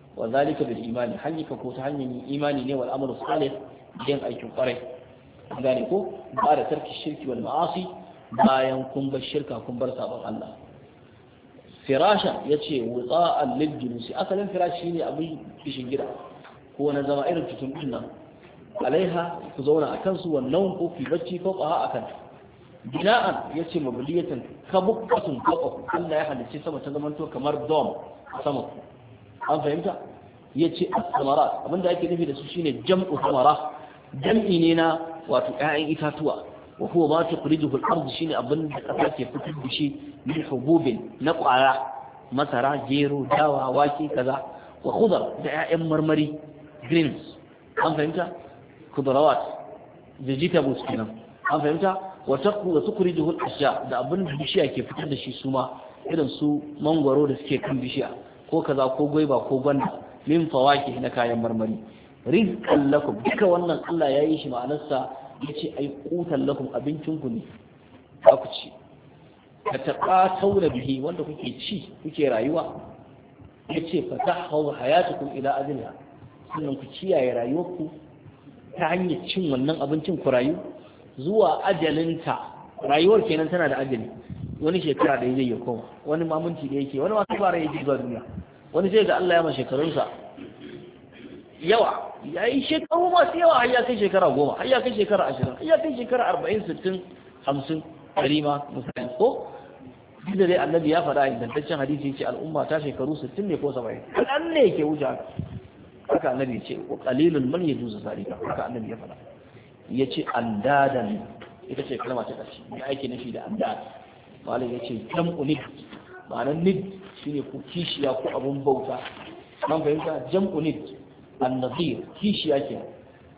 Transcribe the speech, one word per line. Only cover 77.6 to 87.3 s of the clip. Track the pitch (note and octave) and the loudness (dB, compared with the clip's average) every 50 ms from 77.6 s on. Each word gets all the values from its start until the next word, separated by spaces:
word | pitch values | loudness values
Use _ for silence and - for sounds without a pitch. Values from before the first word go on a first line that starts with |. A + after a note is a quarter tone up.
| F3 F3 - - D#3 D3+ - - - - - - - - - - - - - - - - - | -2 -4 -6 -8 -8 -8 -8 -14 -20 -20 -20 -20 -20 -20 -20 -20 -20 -20 -20 -20 -20 -10 -4
ta | - E3+ D#3 | 0 0 2
hanyar | F3 F#3 F#3 F3 D#3 - - - | 2 2 2 0 -2 -2 -4 -4
cin | - F#3+ F3+ D3+ | -2 -2 0 2
wannan | C3+ B2+ C3+ D3+ D#3+ D#3 | 2 2 2 2 0 0
abincin | C#3 C#3 D#3 D#3+ D3+ G3 E3+ C3 | 0 0 0 0 0 -2 -2 0
ku | - C#3+ | 2 4
rayu | C3 B2 B2+ D3 F3 - - - - - - - - - - - - | 4 4 4 2 0 -2 -6 -10 -14 -16 -18 -20 -20 -20 -20 -20 -12
zuwa | - C3 F3 G#3+ A3 F#3+ D#3+ - - - | -6 -2 0 4 6 6 6 4 2 2
ajalinta. | G3 F#3+ D#3 D#3+ D#3 D3 D#3+ E3 E3 E3 - - D3 B2 - - - - - - - - - - | 0 2 2 2 2 2 2 0 0 -2 -2 -2 -4 -4 -4 -6 -10 -14 -18 -20 -20 -14 -6 0
Rayuwar | - C#3+ D#3 E3+ G3 A3 G3+ - | 2 4 6 8 8 6 6 6
kenan | - D#3 D#3 D#3+ D#3 | 4 2 0 0 0
tana | F3+ F3 D#3+ C#3 | 0 2 2 2
da | C3+ - | 0 0
ajali. | C#3 C3+ B2+ A2+ - - - - - - - - - - - - | -2 -2 -2 -4 -4 -6 -12 -14 -14 -14 -12 -12 -10 -10 -8 -2
Wani | D3+ D#3+ F3+ F3+ | 0 0 0 2
shekara | D#3 D#3 C3+ - E3 D3+ C3+ | 2 0 2 2 4 4 4
da | B2 B2 B2+ B2+ | 2 2 0 2
zai | C3+ C3 A#2+ | 2 2 0
ya | A2+ | 0
koma, | A2 - C3 A#2 A2+ - - - - - | -2 -4 -4 -6 -6 -8 -12 -16 -10 -4
wani | D3 D3+ E3 E3 | -2 -2 0 0
ma | D#3+ D#3 D#3+ | 0 0 -2
minti | E3 F3 E3 C3+ C#3+ | -2 -2 -6 -6 -6
da | C3 C#3 | -4 -4
yake, | C#3 C#3 C#3 C3+ C3+ | -4 -4 -4 -2 -2
wani | D3+ G3 G#3+ | 0 0 2
ma | G#3 G3 - | 0 0 0